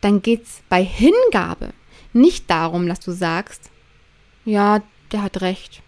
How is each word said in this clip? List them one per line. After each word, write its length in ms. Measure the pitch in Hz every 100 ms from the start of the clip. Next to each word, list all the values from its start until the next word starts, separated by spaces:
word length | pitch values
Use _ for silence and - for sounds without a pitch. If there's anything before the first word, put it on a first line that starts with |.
Dann 200 | 202 202
geht's 400 | 214 233 - - _
bei 140 | 185
Hingabe 880 | 190 - 240 427 508 208 170 - - - _ - -
nicht 360 | 233 285 - -
darum, 380 | 165 160 175 175
dass 120 | 180
du 120 | -
sagst, 580 | 180 175 165 202 - - _ _ _ _ _ _ _ -
ja, 360 | 208 202 208 208 _ _
der 120 | 208
hat 180 | 202 190
recht 400 | 185 185 - -